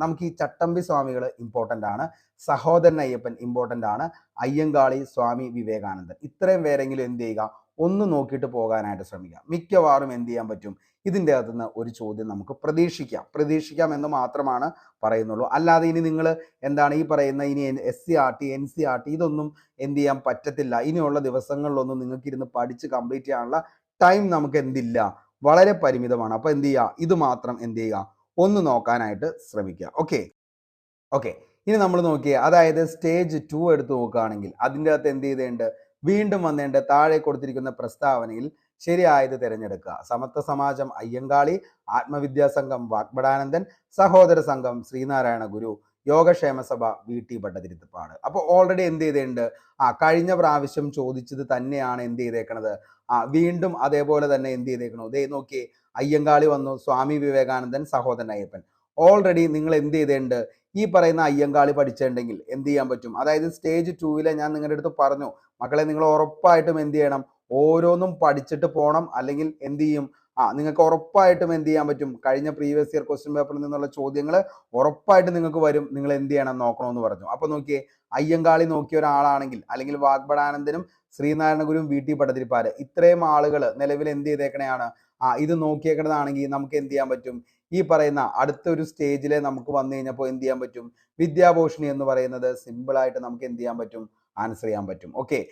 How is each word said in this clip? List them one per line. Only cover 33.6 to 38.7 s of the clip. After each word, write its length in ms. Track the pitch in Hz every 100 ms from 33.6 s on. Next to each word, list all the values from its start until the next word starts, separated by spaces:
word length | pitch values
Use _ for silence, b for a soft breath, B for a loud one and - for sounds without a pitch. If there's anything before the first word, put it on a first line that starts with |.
| 170
എടുത്ത് 180 | 151 123 127
നോക്കുകയാണെങ്കിൽ 540 | 117 117 110 104 95 - 127
അതിൻ്റെ 240 | 139 156
അകത്ത് 180 | 151 151
എന്ത് 120 | 135 139
ചെയ്തേണ്ട, 340 | 131 127 120 113 113 B _ 147
വീണ്ടും 320 | 202 214 202 165
വന്നേണ്ട 300 | 147 139 135 135
താഴെ 260 | 143 156 156
കൊടുത്തിരിക്കുന്ന 460 | 156 135 135 131 131 120
പ്രസ്താവനയിൽ 680 | 117 - 143 127 113 113 143 _ _